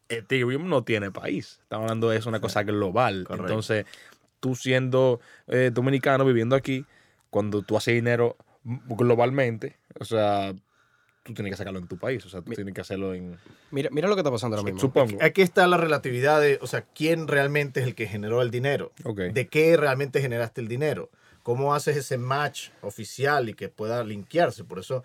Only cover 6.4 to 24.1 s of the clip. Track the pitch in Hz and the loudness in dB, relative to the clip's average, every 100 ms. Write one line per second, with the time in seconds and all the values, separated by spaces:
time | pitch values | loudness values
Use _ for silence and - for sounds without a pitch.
6.4 | 113 135 135 131 139 _ _ _ _ 104 | 4 0 0 -6 -6 _ _ _ _ -2
7.4 | 104 104 95 107 - 117 120 117 120 - | 0 -2 0 -2 2 2 2 2 0 -2
8.4 | - _ 117 127 123 104 120 117 120 139 | -20 _ -12 -12 -8 0 4 4 4 2
9.4 | 123 110 139 _ _ - 117 110 104 101 | 0 -2 -10 _ _ -16 -4 2 2 2
10.4 | 98 95 _ _ _ _ _ _ - 113 | -2 -8 _ _ _ _ _ _ -16 -8
11.4 | 101 95 98 95 87 90 123 120 87 92 | -8 -6 -8 -10 -10 -8 -4 -6 -8 -14
12.4 | 87 107 98 95 92 98 95 92 90 87 | -10 -10 -8 -10 -8 -6 -6 -6 -10 -16
13.4 | - - _ 139 151 147 185 196 147 120 | -20 -20 _ -6 -2 0 0 2 0 -2
14.4 | 123 104 104 92 131 143 120 101 156 190 | -2 -2 -4 -2 2 4 2 4 2 4
15.4 | 185 202 180 175 165 143 135 123 139 151 | 4 6 6 6 2 0 0 0 4 6
16.4 | 147 135 123 123 - - 156 165 147 147 | 6 2 -2 -6 -6 -4 0 0 2 2
17.4 | 143 147 143 135 123 - 104 104 104 120 | 2 0 0 -2 -4 -4 -6 -4 -2 0
18.4 | 123 120 139 135 - - 120 101 90 113 | 0 0 -2 -2 -4 -10 -8 -4 -2 -2
19.4 | - 156 160 165 147 131 139 143 135 117 | 0 4 6 6 4 0 -2 -2 -2 -4
20.4 | 117 - 110 123 151 95 - _ _ _ | -6 -6 -8 -2 -2 -2 -8 _ _ _
21.4 | - 120 139 147 156 143 131 131 127 139 | -4 -2 0 0 0 -2 -2 -6 -2 -2
22.4 | 147 - - _ 104 - 104 - 139 147 | -2 -6 -16 _ -12 -12 -14 -2 0 2
23.4 | 117 95 95 - 107 120 107 | 0 -6 -12 -8 -4 -4 -4